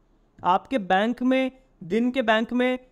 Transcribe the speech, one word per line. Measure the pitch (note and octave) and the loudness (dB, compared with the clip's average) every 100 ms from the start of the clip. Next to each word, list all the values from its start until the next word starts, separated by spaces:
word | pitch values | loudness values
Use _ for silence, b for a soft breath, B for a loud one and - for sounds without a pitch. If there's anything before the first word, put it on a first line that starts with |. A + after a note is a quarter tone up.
| _ _ _ - | _ _ _ -6
आपके | E3+ F#3+ - C4 | 0 0 0 -4
बैंक | F3+ F#3+ A3 A#3+ | 0 0 0 -2
में, | B3 C4 C4 C4 _ - | 0 0 -2 -6 _ -18
दिन | E3 G#3+ B3 | -4 -2 0
के | C4 | 0
बैंक | A3+ A3 A3+ | 2 2 0
में | B3 B3+ B3+ - | -2 0 -2 -10